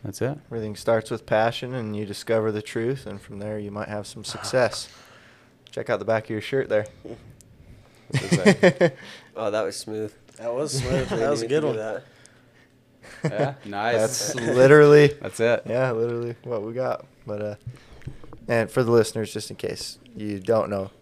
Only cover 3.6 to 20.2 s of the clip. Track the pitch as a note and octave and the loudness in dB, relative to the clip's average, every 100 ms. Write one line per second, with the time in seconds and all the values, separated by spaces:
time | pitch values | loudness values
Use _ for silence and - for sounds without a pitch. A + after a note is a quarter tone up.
3.6 | G#2 G2+ - G#2 G2+ A#2 G#2 - - C3 | -8 -10 -8 -8 -10 -12 -12 -10 -2 0
4.6 | A2+ - - - - - - - _ _ | 0 -2 -12 -18 -20 -20 -20 -20 _ _
5.6 | - - - G#2 G2+ A2 - A2 - C3+ | -14 -10 -4 -2 0 -2 -2 -8 -4 -4
6.6 | - G#2+ G#2+ - - A#2 - - - - | 0 -2 -2 -14 -18 -18 -20 -20 -20 -20
7.6 | - - - - - C3+ - E3+ F#3+ F3 | -20 -20 -20 -20 -6 -4 0 4 4 6
8.6 | F#3 F3 E3+ - - - - - A2 G#2+ | 4 6 0 0 -20 -20 -16 -6 -2 -2
9.6 | G2 - - G#2+ G#2+ - - - A#2 A#2+ | -2 -6 -10 -8 -8 -12 -20 -12 -8 -4
10.6 | D3+ C3+ B2 C3+ C3 A2+ C#3 C#3+ A2+ D3+ | -4 -4 -2 -2 -2 -2 0 -2 0 0
11.6 | D3+ A2 A2 G2+ - - - _ _ _ | 0 -2 -6 -8 -12 -20 -20 _ _ _
12.6 | _ _ _ _ - - D#3 G#2+ C#3 C3+ | _ _ _ _ -20 -8 -6 -2 -4 -4
13.6 | G#2 G2+ A2+ A#2 A2+ B2+ D#3 B2 A#2 B2+ | -10 -4 0 0 0 -2 -4 -4 0 6
14.6 | C3+ D3+ D3 D3 D3 - F#2+ - A2+ A#2 | 10 10 12 10 8 2 -12 0 2 2
15.6 | - A#2+ C3 A2+ A#2 A#2+ A#2+ A#2 B2 A#2 | 0 -2 -2 0 -2 -4 -6 -10 -8 -6
16.6 | G#2+ A#2+ B2+ - - _ - G#2 G#2 G#2 | -6 -6 -4 -6 -10 _ -10 -8 -8 -10
17.6 | - - - - - - - - - A#2 | -16 -18 -20 -18 -16 -16 -18 -16 -2 0
18.6 | G#2+ - A#2 A#2 G#2+ A2+ G#2+ G#2+ - - | 2 0 4 4 4 -2 -6 -8 -10 -8
19.6 | F#2 - - - - - | -8 -8 -12 -16 -20 -12